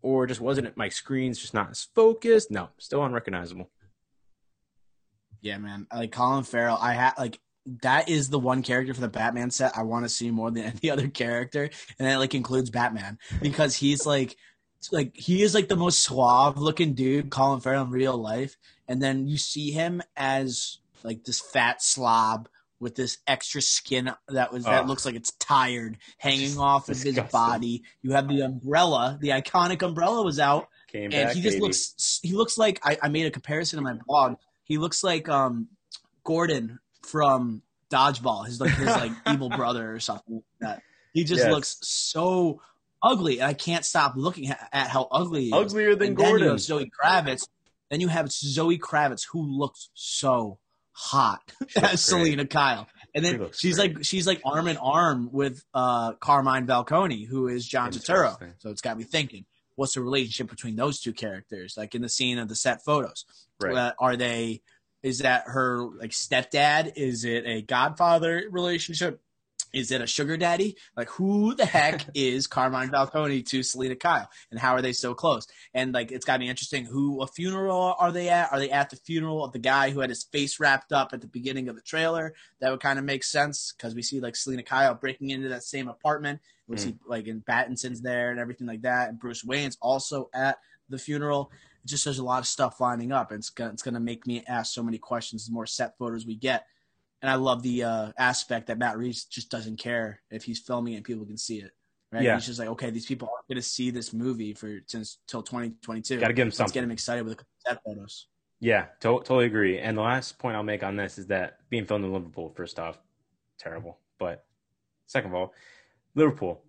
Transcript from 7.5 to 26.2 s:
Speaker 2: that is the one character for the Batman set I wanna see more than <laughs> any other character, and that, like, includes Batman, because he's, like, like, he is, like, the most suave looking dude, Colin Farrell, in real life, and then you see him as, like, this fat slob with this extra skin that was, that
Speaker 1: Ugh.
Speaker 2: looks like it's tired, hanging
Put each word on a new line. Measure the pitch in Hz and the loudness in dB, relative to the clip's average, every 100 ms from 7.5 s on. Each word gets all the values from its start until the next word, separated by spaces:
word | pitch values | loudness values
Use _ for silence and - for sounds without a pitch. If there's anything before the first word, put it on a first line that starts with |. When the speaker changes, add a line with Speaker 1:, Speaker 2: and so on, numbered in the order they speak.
| _ - 123 | _ -16 -4
Speaker 2:
that | 131 139 165 | 2 4 4
is | 160 135 | 2 2
the | 143 | 0
one | 123 127 | 2 0
character | 127 127 131 | 2 0 0
for | 127 | -4
the | 120 | -6
Batman | 107 113 120 123 | -2 -2 -2 -4
set | - 120 - | 0 0 0
I | |
wanna | 113 117 120 | -2 -2 -2
see | - 117 | -4 -2
more | 113 113 | -2 -2
than | 117 | -4
<laughs> | 110 113 | -6 -4
any | 160 | -2
other | 120 143 | 0 -2
character, | 139 117 120 127 147 147 - - - | -2 -2 -2 -4 -4 -4 -8 -20 -4
and | 135 | 0
that, | 135 | 2
like, | 131 | 2
includes | 135 123 127 127 | 0 0 0 0
Batman, | 117 120 110 98 107 - - | 0 -2 -2 -10 -12 -8 -2
because | 143 139 151 - | -2 2 2 2
he's, | 139 143 147 | 2 2 2
like, | 143 127 - - _ _ _ - | 0 0 -6 -20 _ _ _ -4
like, | 165 135 - | -2 -2 -4
he | - 185 | 0 4
is, | 208 | 6
like, | 196 196 | 4 2
the | 190 | 2
most | 175 160 | 4 4
suave | - 127 123 123 143 139 | 2 4 6 8 6 4
looking | 147 156 165 | -2 2 2
dude, | 131 131 139 143 | 2 2 2 0
Colin | 135 135 135 | 2 2 2
Farrell, | 131 135 | 0 0
in | 131 | 0
real | 127 131 123 | 2 2 0
life, | 110 113 135 - _ _ - | -2 -4 -4 -8 _ _ -6
and | 127 | -2
then | 135 135 135 | 0 0 -2
you | 147 | -2
see | - 147 147 | -2 -4 -4
him | 151 165 175 170 - | -2 -2 -2 -8 -4
as, | 135 135 135 117 - - _ _ | 0 0 0 -4 -6 -10 _ _
like, | 113 113 | -10 -10
this | - 120 | -6 -6
fat | - 135 120 123 | -2 2 2 2
slob | - - 123 113 113 113 117 _ _ _ | 0 2 4 6 4 2 -4 _ _ _
with | 120 117 | -8 -4
this | 127 - - | -4 -4 -2
extra | 135 - 147 | -2 -2 -2
skin | 131 - - 127 127 - - | 0 0 0 -2 -2 -6 -4
that | 135 123 | 0 0
was, | 127 | 0
that | 117 107 | 2 2
Speaker 1:
Ugh. | 131 | 2
Speaker 2:
looks | 135 139 | -2 -4
like | |
it's | 117 117 | -4 -6
tired, | - - 143 127 123 117 110 - | -6 2 4 4 0 -6 -10 -16
hanging | - | -6